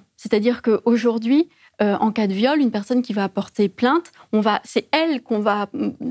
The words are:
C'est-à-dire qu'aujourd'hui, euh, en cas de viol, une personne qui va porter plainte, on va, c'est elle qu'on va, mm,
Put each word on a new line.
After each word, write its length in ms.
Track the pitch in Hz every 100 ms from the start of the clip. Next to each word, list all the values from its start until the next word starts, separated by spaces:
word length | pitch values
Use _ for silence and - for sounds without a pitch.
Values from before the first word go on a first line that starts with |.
| - -
C'est-à-dire 460 | - 208 233 240
qu'aujourd'hui, 880 | 226 208 233 233 233 226 226 285 339 _ _ -
euh, 160 | 208 202
en 140 | 220
cas 120 | 214 202
de 60 |
viol, 280 | 190 254 302
une 100 | 247
personne 300 | 208 202 247
qui 100 | 240
va 160 | 202 196
porter 400 | 202 - - 202
plainte, 460 | - 247 330 - _ -
on 80 | 214
va, 220 | 208 208
c'est 240 | - 240 -
elle 280 | 302 330 262
qu'on 180 | - 214
va, 280 | 208 208 202
mm, 180 | - 208 - -